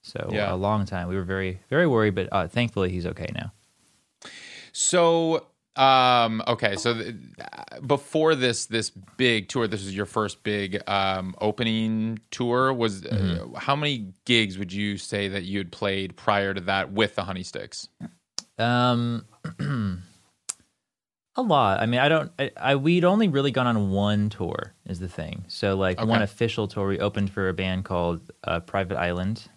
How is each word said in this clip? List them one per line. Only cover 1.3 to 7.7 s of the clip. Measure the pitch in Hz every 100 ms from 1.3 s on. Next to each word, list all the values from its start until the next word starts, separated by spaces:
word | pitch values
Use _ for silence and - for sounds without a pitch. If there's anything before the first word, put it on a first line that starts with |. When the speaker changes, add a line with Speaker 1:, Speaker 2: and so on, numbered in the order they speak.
| 95 92 92 _
Speaker 1:
very | 139 170
worried, | 117 107
but, | 95 90
uh, | 98 87
thankfully | 120 120 - 92
he's | 90 85
okay | 85 82
now. | - 104 _ _ _ _ _ _ _ - - - - -
Speaker 2:
So, | - - 180 170 165 165 160 - _ _ -
um, | 135 131 127 123 117 110 -
okay, | 117 107 98
so | 120
th-, | 117 98 113 62 - - - -